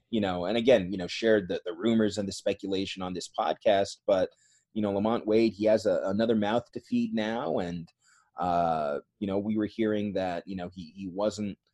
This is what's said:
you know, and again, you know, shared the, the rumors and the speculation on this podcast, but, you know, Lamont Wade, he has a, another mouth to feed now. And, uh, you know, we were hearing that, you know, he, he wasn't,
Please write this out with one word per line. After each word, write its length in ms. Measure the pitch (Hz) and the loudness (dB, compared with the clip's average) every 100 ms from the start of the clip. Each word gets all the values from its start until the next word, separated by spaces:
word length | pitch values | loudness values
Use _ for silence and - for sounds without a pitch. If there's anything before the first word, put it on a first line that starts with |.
| - | -4
you 100 | 113 | -2
know, 260 | 95 90 87 | 0 -2 -2
and 120 | 117 | 0
again, 340 | 120 113 90 | 6 4 4
you 60 | 98 | -6
know, 100 | 87 | -6
shared 400 | - 113 107 90 | 0 4 4 2
the, 140 | 85 90 | -4 -6
the 60 | |
rumors 460 | 85 113 113 107 107 | -4 0 2 2 0
and 100 | 98 | -6
the 60 | |
speculation 680 | - 101 98 98 95 98 95 | -4 -4 -4 -4 -4 -4 -6
on 120 | 92 | -6
this 160 | 87 - - | -6 -8 -4
podcast, 580 | 95 - 113 98 101 - - | -2 0 4 4 2 -2 0
but, 240 | 95 90 _ _ _ _ | 2 2 _ _ _ _
you 80 | 107 | -2
know, 100 | 104 | 0
Lamont 340 | 98 110 113 104 | 0 0 0 2
Wade, 280 | 110 113 | 4 4
he 100 | 95 107 | 2 2
has 200 | 110 104 | 4 4
a, 160 | 87 | 0
another 320 | 95 101 117 110 | 0 0 2 2
mouth 340 | 104 120 - | 2 -2 -4
to 80 | 117 | -14
feed 320 | - 120 117 | -4 -2 -2
now. 460 | 110 107 117 143 131 | -2 -2 -4 -4 -4
And, 280 | 87 87 120 _ _ _ _ - | -4 -6 -10 _ _ _ _ -6
uh, 600 | 87 87 85 80 73 73 - - | 0 2 2 0 -2 -4 -8 -8
you 80 | 101 | -2
know, 100 | 98 | -2
we 180 | 104 107 | -2 -2
were 100 | 107 | -2
hearing 460 | - 110 104 104 | -2 0 0 -2
that, 300 | 92 92 85 90 | -2 -2 -4 -8
you 120 | 95 | -8
know, 120 | 90 | -8
he, 180 | 90 80 | -10 -16
he 140 | 98 95 | -12 -8
wasn't, 500 | 90 104 101 104 - _ | -2 -2 -2 -6 -8 _